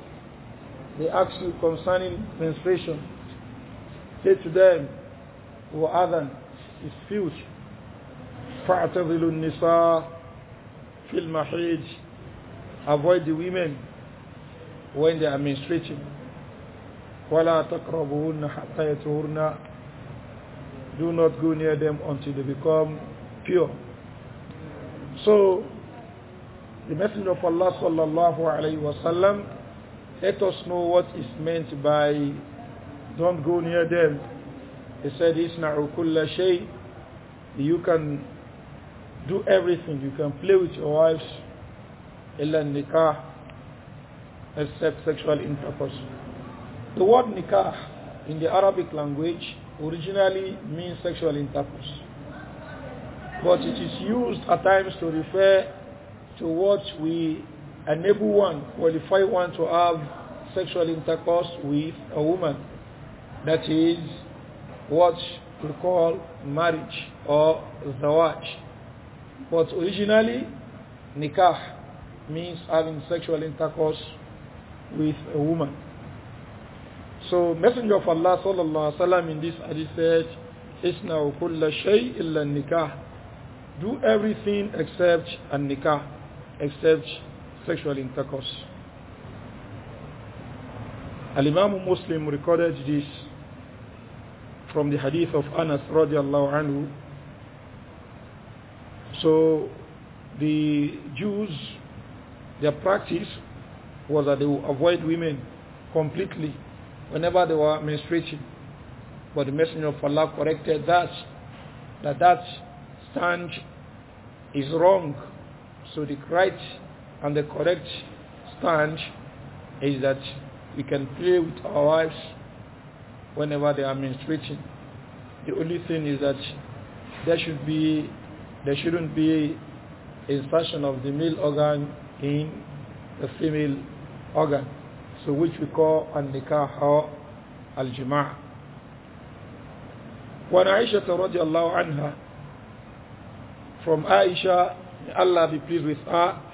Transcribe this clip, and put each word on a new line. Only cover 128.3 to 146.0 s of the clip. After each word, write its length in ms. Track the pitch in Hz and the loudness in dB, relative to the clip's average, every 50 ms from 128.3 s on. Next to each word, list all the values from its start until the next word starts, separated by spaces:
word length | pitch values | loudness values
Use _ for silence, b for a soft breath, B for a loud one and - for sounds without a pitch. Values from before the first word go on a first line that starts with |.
| - - - - - - - | -16 -16 -16 -16 -16 -6 -2
there 120 | 139 143 | -2 0
shouldn't 380 | 143 - 165 165 170 165 151 147 | 0 2 0 0 0 -2 -2 0
be 420 | 156 156 160 160 156 151 147 160 - - - - - - - - - - - - - - - | 4 4 6 6 6 4 2 0 -4 -10 -14 -16 -16 -16 -16 -16 -16 -16 -16 -16 -12 -4 -2
insertion 560 | 139 139 135 - 156 165 165 160 170 151 143 | -2 0 0 2 2 2 2 2 -2 -2 0
of 180 | 139 135 127 123 | 0 -2 -2 -2
the 80 | 143 | -2
male 280 | 139 147 165 165 156 - | 0 0 0 0 0 2
organ 500 | - 147 143 147 151 151 147 147 143 143 - - - - - - 139 | 0 2 4 4 4 4 4 2 0 -4 -8 -12 -16 -16 -10 -4 -2
in 400 | 143 143 147 151 156 - - - - - - - - - - - - - - | 0 0 0 0 -2 -6 -10 -12 -12 -14 -14 -14 -14 -14 -16 -16 -16 -10 -8
the 80 | 143 127 - - | -8 -8 -4 -2
female 380 | 170 156 151 151 151 143 139 139 - - - - - - - - - - - | 0 0 2 2 2 0 0 -2 -6 -10 -14 -14 -16 -16 -16 -16 -14 -2 2
organ, 320 | 151 160 147 143 135 131 - - - - - - - - - - - - | 2 4 4 2 0 0 -4 -10 -14 -14 -16 -16 -16 -16 -16 -16 -8 -4
so 80 | 147 143 | -2 2
which 200 | 143 170 165 - 156 | 2 2 2 0 -2
we 60 | 156 143 | -6 -2
call 400 | - 165 160 156 156 156 156 - - | 2 4 6 6 6 4 2 0 -4
an-nikah 640 | 151 143 135 135 135 131 - 151 151 143 135 - 143 147 | -4 -4 -2 -4 -6 -2 0 2 2 2 0 0 2 4
or 280 | 143 147 151 151 151 - - - - - - - - - - - - - | 6 6 6 4 2 -6 -14 -16 -16 -18 -18 -18 -18 -18 -18 -18 -12 -6
al-jima'. 580 | 135 135 127 117 131 131 127 143 147 139 - - - - - - - - - - - - - - - - - - - - - - - - - - - - - - - - - - - - - - - - - - - - - 175 | -4 -4 -4 -4 -6 -2 0 2 2 2 0 -4 -10 -14 -16 -16 -16 -18 -16 -18 -18 -18 -18 -18 -18 -18 -18 -18 -18 -18 -16 -16 -16 -16 -16 -16 -16 -16 -16 -16 -16 -16 -16 -16 -16 -16 -16 -16 -16 -16 -16 -14 -14 -4 4 6
وعن 140 | 185 185 | 6 8
عائشة 400 | 190 196 208 240 240 214 202 - | 8 6 4 4 4 2 2 2
رضي 340 | 185 175 175 185 190 - 175 170 | 2 0 2 0 0 2 0 2
الله 300 | 156 160 165 170 165 180 | 2 4 2 2 4 2
عنها, 420 | 175 180 165 147 143 143 - - - - - - - - - - - - - - - - - - - - - - - - - - - - - - - - - - - - | 2 2 2 0 -2 -4 -4 -6 -8 -14 -18 -16 -16 -16 -16 -16 -18 -18 -18 -18 -18 -18 -18 -18 -18 -18 -18 -18 -18 -16 -16 -16 -16 -16 -16 -16 -16 -16 -18 -16 -6 2
from 200 | 165 160 151 151 | 2 2 2 6
Aisha, 680 | - - 202 196 185 180 - - 190 180 180 180 180 180 - - - - - - | 6 8 8 8 8 4 2 4 6 6 6 6 4 2 -6 -12 -16 -16 -14 -12
may 60 | - - | -4 2
Allah 340 | - 185 185 180 170 160 160 | 4 6 6 8 6 6 4
be 80 | 156 147 | 2 -2
pleased 240 | - 147 170 165 143 | -2 -2 -2 0 2
with 100 | 151 151 147 | 0 -2 -2